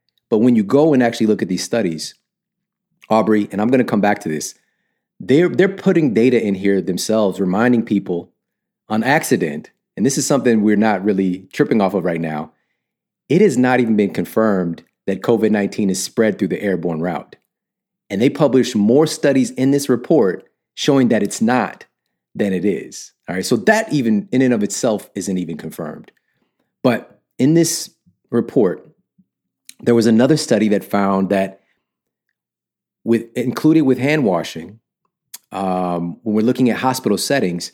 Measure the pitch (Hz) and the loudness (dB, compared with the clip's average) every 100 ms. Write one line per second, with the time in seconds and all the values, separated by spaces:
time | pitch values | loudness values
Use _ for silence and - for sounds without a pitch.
0 | _ _ _ 110 123 117 98 139 160 135 | _ _ _ 0 2 2 2 2 4 4
1 | 117 - 110 104 90 90 - 117 95 78 | 2 0 0 0 -2 -4 -4 -4 -2 -4
2 | - - _ _ _ _ _ _ _ _ | -10 -16 _ _ _ _ _ _ _ _
3 | - 110 107 107 101 95 110 127 120 107 | -2 0 2 0 0 -4 0 0 0 0
4 | 104 101 82 78 - - _ _ _ _ | 0 -2 -4 -8 -8 -14 _ _ _ _
5 | _ - 92 139 175 123 190 190 196 170 | _ -12 0 2 2 2 0 0 0 2
6 | 151 107 127 120 101 95 98 98 87 90 | 2 2 2 2 0 0 0 0 0 -4
7 | - 110 101 90 92 95 123 120 113 101 | -2 0 0 0 -2 2 2 2 0 -2
8 | 95 87 - _ _ _ _ _ - 110 | -2 -6 -8 _ _ _ _ _ -6 -4
9 | 113 156 156 110 82 73 - _ _ - | 0 0 0 0 0 -6 -12 _ _ -2
10 | 113 151 135 139 120 113 107 104 110 98 | 0 0 0 0 2 2 4 2 2 0
11 | 101 98 95 90 - - 147 113 98 98 | 0 0 0 -4 -6 -2 0 2 0 0
12 | 87 82 82 78 80 _ _ _ _ _ | -2 -2 -4 -6 -10 _ _ _ _ _
13 | _ _ - 165 208 123 127 127 117 104 | _ _ -2 2 4 4 2 2 2 0
14 | 101 - 87 - 110 98 87 82 - _ | 0 -2 -4 0 2 2 -2 -6 -14 _
15 | - 95 - 117 107 107 98 - 101 92 | -8 -4 0 2 2 0 -2 -2 -2 -4
16 | - - 110 90 95 87 104 90 87 80 | -4 0 0 0 -4 -2 -2 -2 -4 -4
17 | 87 80 - - _ _ _ _ _ _ | -4 -6 -10 -20 _ _ _ _ _ _
18 | - 101 120 120 147 127 120 107 104 131 | -8 0 0 2 2 2 2 0 2 4
19 | 156 - 147 135 117 - 135 139 139 123 | 2 0 0 2 0 0 0 0 0 -2
20 | - 160 98 85 - _ _ - - 139 | 2 2 2 -2 -10 _ _ -4 0 2
21 | 123 110 101 - 113 127 104 - - _ | 2 2 -2 -2 0 0 -2 -8 -20 _
22 | _ _ _ - 104 92 98 78 - - | _ _ _ -6 -4 -2 -2 -2 -6 -16
23 | - _ - 90 92 117 147 220 220 147 | -20 _ -10 -8 -2 0 2 0 0 -2
24 | 113 104 98 131 131 117 101 - 123 104 | 0 0 0 0 2 2 -2 -2 -2 -2
25 | - 104 92 92 85 80 78 - 78 76 | -6 -10 -6 -6 -6 -10 -12 -12 -12 -14
26 | - _ _ _ _ _ _ _ 127 110 | -20 _ _ _ _ _ _ _ -2 -2
27 | - _ _ - 131 165 160 - - _ | -6 _ _ -2 2 2 2 -2 -10 _
28 | _ _ _ 120 - - 95 82 - _ | _ _ _ -4 -2 0 0 -2 -12 _
29 | _ _ _ _ _ _ - - - 117 | _ _ _ _ _ _ -20 -6 0 2
30 | 113 113 131 151 - 107 107 101 - 101 | 4 4 4 2 0 0 2 -2 -2 -2
31 | 98 98 95 98 95 - _ _ _ _ | 0 0 0 -2 -4 -8 _ _ _ _
32 | _ _ _ _ _ _ _ _ _ _ | _ _ _ _ _ _ _ _ _ _
33 | 113 113 113 127 123 - 156 160 131 120 | -2 -2 -2 -6 -6 0 2 4 2 2
34 | 135 156 113 85 - 80 85 110 _ _ | 0 0 0 0 -4 -12 -16 -20 _ _
35 | _ _ _ - _ 95 98 92 90 87 | _ _ _ -20 _ -6 -4 -2 -2 -4
36 | 85 82 113 107 113 123 127 110 131 127 | -6 -8 -2 0 0 0 0 0 -2 -2
37 | 113 98 - 139 95 85 - | -2 -2 -2 -2 -2 -4 -10